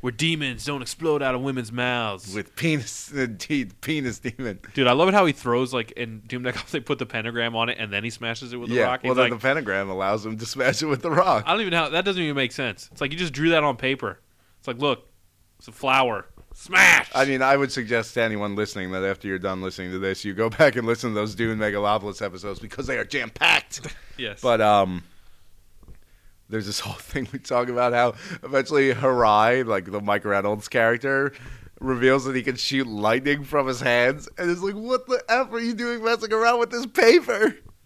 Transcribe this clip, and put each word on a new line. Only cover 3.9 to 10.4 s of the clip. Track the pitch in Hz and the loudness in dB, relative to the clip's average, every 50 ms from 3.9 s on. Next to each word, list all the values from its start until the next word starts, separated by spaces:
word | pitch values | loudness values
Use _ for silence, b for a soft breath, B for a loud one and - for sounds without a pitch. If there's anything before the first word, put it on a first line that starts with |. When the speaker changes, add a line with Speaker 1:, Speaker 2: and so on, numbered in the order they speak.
| 156 151 139 123 110 - | -4 -2 -2 -4 -6 -6
Speaker 2:
demon. | - 131 110 - 135 117 101 92 - - - | -8 -10 -8 -6 -8 -8 -8 -8 -12 -10 -2
Speaker 1:
Dude, | - 135 | 2 4
I | 123 | 4
love | 123 135 165 190 | 6 6 4 6
it | 190 | 6
how | 208 190 | 6 4
he | 170 139 | 4 2
throws, | - - 127 120 123 131 123 127 | 0 -2 0 2 2 2 0 -2
like, | 123 113 110 - | -4 -6 -6 -8
in | - 120 113 110 110 107 113 | -10 -10 -8 -10 -14 -12 -10
Doom | - 127 123 | -10 -6 -6
Deck, | 123 123 - - | -6 -6 -6 -8
<laughs> | - | -6
they | - 156 | -6 -6
put | - - 147 117 | -2 -2 -4 -4
the | 127 107 | -4 -6
pentagram | - 117 107 117 117 117 117 117 117 | -6 -6 -6 -4 -4 -2 -2 -2 0
on | 113 117 117 | 0 0 -2
it, | 123 - | -2 -4
and | 110 107 | -6 -4
then | 101 101 104 | -4 -4 -4
he | 117 | -4
smashes | 110 - 117 117 117 113 - 123 120 | -8 -6 -6 -6 -6 -6 -8 -10 -10
it | 123 | -10
with | 120 117 | -6 -2
the | 120 | 2
Speaker 2:
Yeah, | 123 113 | 2 2
Speaker 1:
rock. | 120 127 131 - | 2 2 -2 0
Speaker 2:
well, | 127 127 | 0 4
Speaker 1:
He's | 123 | 4
Speaker 2:
then | 123 120 | 4 2
Speaker 1:
like, | 120 113 | 2 0
Speaker 2:
the | 104 131 | 0 0
pentagram | 139 156 139 101 98 98 98 98 | 0 0 0 -2 -2 -2 -2 -2
allows | 95 92 95 98 101 110 101 113 | -4 -2 0 0 0 -2 -2 -6
him | 110 | -8
to | 107 | -8